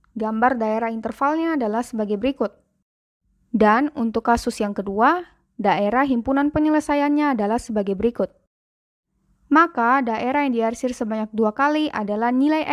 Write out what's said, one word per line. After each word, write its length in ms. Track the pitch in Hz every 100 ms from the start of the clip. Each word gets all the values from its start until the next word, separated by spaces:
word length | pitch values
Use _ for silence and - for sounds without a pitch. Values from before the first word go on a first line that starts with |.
| _
gambar 480 | 214 214 220 247 247
daerah 320 | 220 220 226
intervalnya 640 | 226 220 - 277 311 330 311
adalah 240 | 220 220
sebagai 400 | 247 220 208 208
berikut. 320 | 254 269 220 _ _ _ _ _ _ _ _ _ _
Dan 400 | 214 214 226 294 -
untuk 320 | 226 220 240
kasus 320 | 233 - -
yang 160 | 208 208
kedua, 480 | 196 196 254 359 349 _ _ -
daerah 480 | 196 175 202 240
himpunan 480 | 277 240 226 277 285
penyelesaiannya 840 | 302 302 302 294 285 285 294 294
adalah 220 | 240 202 233
sebagai 400 | - 214 202 190
berikut. 340 | 226 240 190 _ _ _ _ _ _ _ _ _ _ _ -
Maka, 480 | 294 339 330 233 269
daerah 480 | 233 220 247 285 285
yang 80 |
diarsir 400 | 233 226 240 254
sebanyak 400 | 247 220 220 214
dua 160 | 214 214
kali 400 | 214 285 302 302
adalah 400 | - 202 208 240
nilai 320 | 254 285 311 -